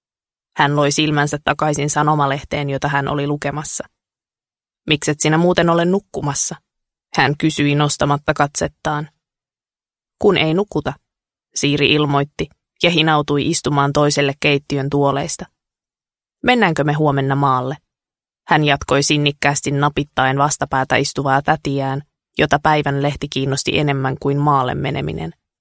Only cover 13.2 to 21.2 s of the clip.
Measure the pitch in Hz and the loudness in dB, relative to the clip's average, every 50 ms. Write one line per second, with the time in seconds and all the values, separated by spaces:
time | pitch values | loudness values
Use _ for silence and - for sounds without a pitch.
13.2 | 143 - 147 143 - 156 160 - - - 147 143 139 143 143 147 147 147 143 143 | 0 0 -2 0 0 0 -2 -2 -2 0 0 0 0 2 2 2 2 2 2 2
14.2 | 143 139 139 - - 151 143 143 - - 147 139 135 143 143 143 143 139 139 143 | 0 0 -2 0 0 0 0 0 -2 -4 -4 -4 -2 -2 0 2 2 2 0 0
15.2 | 156 160 - - 180 - _ _ _ _ _ _ _ _ _ _ _ _ _ _ | -4 -6 -8 -10 -10 -16 _ _ _ _ _ _ _ _ _ _ _ _ _ _
16.2 | _ _ _ _ - 247 247 233 208 170 156 156 143 151 147 156 156 147 139 139 | _ _ _ _ 0 2 2 4 2 2 2 0 0 0 0 2 2 2 2 0
17.2 | 135 139 139 139 143 135 131 127 127 131 139 - _ _ _ _ _ _ _ _ | 0 0 0 2 2 2 2 0 -2 -4 -8 -10 _ _ _ _ _ _ _ _
18.2 | _ _ _ _ _ - 175 151 151 147 139 139 - - 143 139 143 - 151 147 | _ _ _ _ _ 0 2 2 4 2 2 0 0 0 0 2 2 2 2 2
19.2 | 147 147 - - - 143 143 - - 139 143 139 143 147 - 151 143 - _ 127 | 2 0 -2 0 -2 -2 0 -2 -2 -2 -2 0 0 0 0 -2 -6 -4 _ 0
20.2 | 131 131 135 139 143 151 - - 139 - 139 131 131 - 127 127 139 - - 139 | 0 2 2 2 2 0 0 -4 -4 -2 -2 -2 0 0 0 0 0 -2 -4 -4